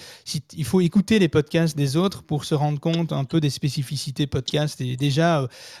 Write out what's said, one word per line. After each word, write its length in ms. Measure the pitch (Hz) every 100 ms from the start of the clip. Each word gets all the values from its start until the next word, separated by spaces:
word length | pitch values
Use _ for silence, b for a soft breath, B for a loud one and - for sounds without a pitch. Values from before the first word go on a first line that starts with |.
| B B B
Si 160 | 156
t-, 140 | - -
il 80 | 151
faut 160 | 185
écouter 380 | 170 208 - 220
les 100 | 170
podcasts 460 | 156 143 165 165 151
des 220 | 143 147
autres 240 | 190 -
pour 220 | - 147 -
se 80 |
rendre 260 | 156 147 147
compte 320 | 165 165 170
un 120 | 147
peu 160 | 131 165
des 80 | 147
spécificités 760 | - 147 151 127 139 - 127 143
podcast 520 | 147 - 147 151 -
et 140 | 127 127
déjà, 460 | 143 135 170 156
euh, 60 | 131 B B B